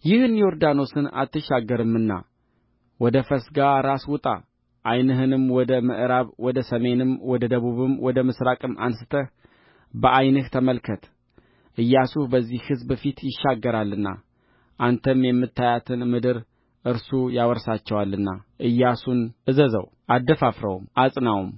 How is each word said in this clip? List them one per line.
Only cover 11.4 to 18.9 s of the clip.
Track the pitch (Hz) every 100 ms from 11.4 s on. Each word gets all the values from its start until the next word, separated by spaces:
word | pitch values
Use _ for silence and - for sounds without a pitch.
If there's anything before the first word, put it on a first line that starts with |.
| _ _ _ -
ኢያሱ | 117 131 127 - 139
በዚህ | 127 113 120
ሕዝብ | - 139 123 131
ፊት | 143 135
ይሻገራልና | 139 120 143 123 120 113 104 101 98 95 _ _ _ _ _ _
አንተም | 120 120 - 131
የምታያትን | 127 123 123 - 123 120 - 123 123
ምድር | 120 123 117 117 _ _ _ 127
እርሱ | 120 - 135 127
ያወርሳቸዋልና | 123 120 120 117 110 - 107 101 98 101 92 - _
ኢያሱን | 120 120 127